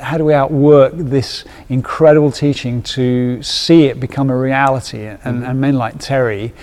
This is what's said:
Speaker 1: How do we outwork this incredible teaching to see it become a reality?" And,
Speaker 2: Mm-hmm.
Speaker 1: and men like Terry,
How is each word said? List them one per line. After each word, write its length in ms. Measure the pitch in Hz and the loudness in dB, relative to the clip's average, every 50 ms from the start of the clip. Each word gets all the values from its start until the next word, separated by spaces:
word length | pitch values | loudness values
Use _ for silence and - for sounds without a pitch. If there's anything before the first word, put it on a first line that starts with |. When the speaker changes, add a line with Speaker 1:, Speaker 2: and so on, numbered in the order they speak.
Speaker 1:
How 160 | - 123 156 | -8 -6 -4
do 80 | 160 156 | -2 0
we 80 | 151 151 | 2 2
outwork 600 | 139 135 135 156 139 143 151 147 143 135 131 160 | 2 2 0 0 2 4 6 6 6 6 4 2
this 480 | 170 165 123 139 135 113 - - - - - - - - - | -4 -6 -2 -2 -2 -2 -4 -8 -14 -16 -18 -20 -18 -10 -6
incredible 600 | 127 131 - - - - 160 151 151 156 151 143 | -4 -4 -4 -4 -2 2 4 6 6 6 4 2
teaching 500 | 127 - 147 143 131 - - 120 120 120 - | 0 0 -2 -2 -2 -2 -4 -6 -6 -6 -6
to 580 | - - 131 127 123 123 123 123 123 123 - | -6 -4 -2 0 0 0 0 0 -2 -4 -6
see 440 | - - - - - - 165 165 147 | -8 -8 -6 -2 2 4 6 6 6
it 140 | 135 117 127 | 4 0 -4
become 300 | 131 127 - 139 139 135 | -8 -6 -4 -2 -2 -2
a 80 | 127 | 0
reality?" 680 | 127 131 131 135 135 139 135 135 127 - - - 110 107 | -2 -2 0 0 2 2 2 0 -2 -4 -10 -12 -12 -12
And, 140 | 107 101 - | -12 -14 -10
Speaker 2:
Mm-hmm. 240 | - 131 123 123 120 | -8 -6 -6 -6 -6
Speaker 1:
and 180 | 127 131 131 | -4 -4 -2
men 140 | 135 143 139 | 0 0 0
like 180 | 127 117 113 - - | 0 -2 -4 -6 -10
Terry, 540 | - - 139 135 127 113 104 98 110 117 - - | -6 -4 -2 0 0 0 -2 -4 -6 -8 -10 -14